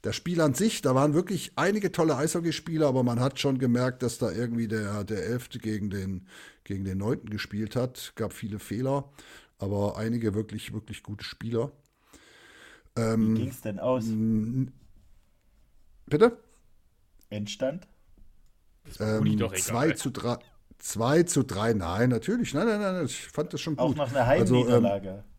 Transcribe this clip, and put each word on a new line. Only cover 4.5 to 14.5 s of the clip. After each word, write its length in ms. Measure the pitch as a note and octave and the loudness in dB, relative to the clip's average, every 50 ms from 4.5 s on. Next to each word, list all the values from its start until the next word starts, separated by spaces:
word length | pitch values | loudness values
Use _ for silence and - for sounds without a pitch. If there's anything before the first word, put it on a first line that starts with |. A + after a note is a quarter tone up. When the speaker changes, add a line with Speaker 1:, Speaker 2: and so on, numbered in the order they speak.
| A#2 A#2 A#2 | -2 -2 -2
Speaker 1:
der, 360 | G#2+ A2 A2 G#2 G2+ G#2 G#2+ G#2 | -2 -2 -2 -2 -2 -4 -4 -4
der 220 | F#2+ A2 G2 D#2+ | -4 -4 -4 -2
Elfte 320 | F#2 A#2+ B2+ - - - | -2 -4 -4 -6 -8 -14
gegen 320 | A#2 - A2 G#2+ G#2+ G2 G#2 | -8 -4 -4 -4 -2 -2 -4
den, 380 | F#2 G2 F#2+ F#2+ F#2+ F#2 - - - - - - - _ _ | -4 -4 -4 -4 -6 -8 -10 -14 -20 -20 -20 -20 -20 _ _
gegen 200 | - G2+ F#2+ F#2+ | -8 -6 -4 -4
den 140 | F#2+ F#2 F#2+ | -2 -2 -2
Neunten 320 | G2 A2 C#3+ - - G2+ | -2 -2 -2 -4 -4 -8
gespielt 440 | G#2 G2+ - - - G#2 A2 G#2 - | -8 -8 -8 -6 -6 -6 -6 -4 -2
hat. 380 | B2 B2 B2+ B2 - - - _ | -2 -4 -4 -6 -10 -16 -16 _
Gab 160 | - A2+ G#2 | -6 -6 -6
viele 280 | - - - G#2+ G#2 G#2 | -6 -8 -8 -8 -8 -8
Fehler, 520 | - - G2+ G#2+ B2+ C3 C#3 C#3+ C3+ - _ - - - - - - _ _ | -8 -6 -4 -2 -2 0 -2 -2 -4 -6 _ -20 -20 -20 -20 -20 -20 _ _
aber 400 | _ - G2+ G2+ G2+ G2+ G2+ - | _ -4 -2 0 0 0 0 -2
einige 380 | - A2 A2+ A#2 A#2+ A2+ A2 F#2+ | -2 -4 -2 -2 0 0 0 0
wirklich, 380 | G#2 A2 G#2 - A2 - - A2 | 0 -4 -4 -8 -10 -10 -8 -10
wirklich 280 | G#2+ G#2 - G#2 - | -10 -10 -10 -14 -14
gute 240 | _ - G#2 G#2 - | _ -12 -12 -10 -10
Spieler. 460 | - - _ - A2+ A#2+ A2+ A#2+ C#3 - _ _ _ _ _ _ _ - - - - - - - - - - - - - - _ - _ | -12 -12 _ -8 -4 -2 -2 -2 -2 -6 _ _ _ _ _ _ _ -20 -20 -20 -20 -20 -20 -20 -20 -20 -20 -20 -20 -20 -20 _ -10 _
Ähm, 400 | A#2 A2+ A2+ A2+ A2+ G#2+ G#2+ A2+ | -2 0 0 2 2 4 4 2
Speaker 2:
Wie 60 | A2+ | 2
ging's 200 | A#2+ - - - | 0 -2 -6 -8
denn 180 | - A2 G2+ G2 | -8 -8 -6 -2
aus? 260 | - B2+ B2+ B2+ A2 | 0 0 0 0 0
Speaker 1:
n-, 680 | A2+ A2 A2 A2 A2+ A2+ G#2+ G#2+ A#2 | -2 0 0 2 2 2 0 0 -2